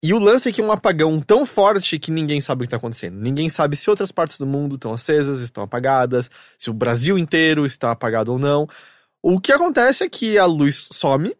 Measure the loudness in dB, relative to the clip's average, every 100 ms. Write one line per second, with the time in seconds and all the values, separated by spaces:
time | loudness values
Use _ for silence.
0 | 2 4 6 4 2 -2 0 0 0 2
1 | 2 0 4 2 4 2 4 4 -2 -6
2 | -4 -4 -2 -4 -2 -4 -4 -6 -8 -10
3 | -12 -8 -4 -2 -4 0 -2 0 -2 0
4 | -2 -4 -4 -4 -4 -4 -4 -6 -8 -8
5 | 0 0 0 -4 -8 -10 -8 -4 0 2
6 | 2 0 -4 -12 -20 _ -8 -2 -2 0
7 | 0 0 0 2 2 2 0 -2 -4 -2
8 | -2 -2 -2 -2 0 0 -2 -8 -20 _
9 | _ _ 0 0 2 2 2 2 2 2
10 | -2 -4 0 4 4 4 0 0 -8 -4
11 | 0 0 0 -6